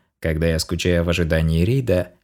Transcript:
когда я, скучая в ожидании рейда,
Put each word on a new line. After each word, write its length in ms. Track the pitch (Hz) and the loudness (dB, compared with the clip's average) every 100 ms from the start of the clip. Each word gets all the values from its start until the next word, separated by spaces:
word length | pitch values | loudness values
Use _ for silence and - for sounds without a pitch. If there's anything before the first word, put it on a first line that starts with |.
| _ _ | _ _
когда 280 | 82 80 82 | -4 0 0
я, 120 | 80 | 0
скучая 440 | - 85 90 85 | -2 -4 0 0
в 40 | 85 | 0
ожидании 540 | 87 80 80 80 80 | 0 0 0 2 0
рейда, 480 | 87 135 120 90 87 _ | 0 0 0 -2 -2 _